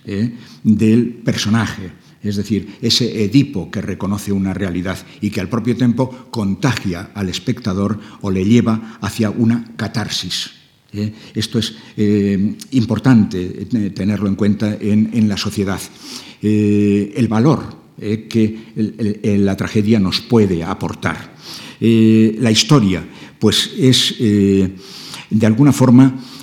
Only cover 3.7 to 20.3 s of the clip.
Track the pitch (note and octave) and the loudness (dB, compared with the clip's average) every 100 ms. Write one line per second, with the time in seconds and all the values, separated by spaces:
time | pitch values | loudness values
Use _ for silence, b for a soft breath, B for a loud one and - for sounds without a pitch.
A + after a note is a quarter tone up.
3.7 | F#2+ F#2+ F2+ G2 G2+ G2+ G2 F#2+ F2+ G2 | -8 -8 -6 -4 -4 -4 -2 -2 -4 -4
4.7 | F2 F#2 F2+ - B G#2 - F#2 A2+ A#2+ | -4 -4 -6 -10 B -6 -4 -4 -4 -2
5.7 | A#2+ B2 A#2 B2+ - - A#2 G2 F#2+ C3+ | 0 0 0 -2 -6 -12 -6 -4 -2 -2
6.7 | G#2+ G2+ E2+ G#2 G#2 F#2+ - - A2+ G#2 | -2 -4 -6 -8 -6 -6 -6 -6 -6 -4
7.7 | F#2+ G2+ G#2 B B G2+ F#2+ F#2+ A#2+ A2 | -2 -2 -4 B B -4 0 4 4 4
8.7 | A2 - - G2+ - G#2+ G2+ A2+ A#2 - | 0 -4 -10 -8 -4 -2 0 0 0 -4
9.7 | - G#2+ - G2+ - F#2 - - - _ | -10 -8 -6 -6 -8 -8 -8 -10 -14 _
10.7 | _ _ G2+ G#2+ G#2+ B A2 - A#2+ G#2 | _ _ -8 -8 -8 B -8 -4 -4 -4
11.7 | - B B G#2 G#2 G2+ G2 G#2 - - | -8 B B 2 2 2 0 -2 -4 -4
12.7 | C3 G#2+ G#2+ C3+ A#2+ F#2+ F#2 F2+ - F#2+ | -2 0 0 4 4 4 -2 -8 -10 -6
13.7 | A#2+ G2+ F2 F#2+ G2+ G2+ F#2 G#2 G2+ G#2+ | -4 -4 -4 -4 -2 -2 0 0 0 -2
14.7 | G#2+ G#2+ G#2+ A2 A#2 G#2+ F#2+ G#2 G#2 G2 | -4 0 2 2 2 0 0 -4 -4 -4
15.7 | F2+ - - B B B B G#2 G#2+ G#2 | -4 -8 -18 B B B B -2 2 2
16.7 | G#2 G#2 G2+ G2+ - A2+ A2 C#3 - - | 2 4 2 0 -2 0 2 2 2 -2
17.7 | - _ - G#2 A2 - A#2 A2 A2 - | -14 _ -12 -6 -6 -2 0 0 -2 -10
18.7 | - G#2 - G#2+ G2+ A2 G2+ G2 F#2+ G2+ | -6 -6 -4 -6 -4 0 2 2 0 -2
19.7 | A2 G#2 A2+ F#2 E2 - | 0 2 2 2 -2 0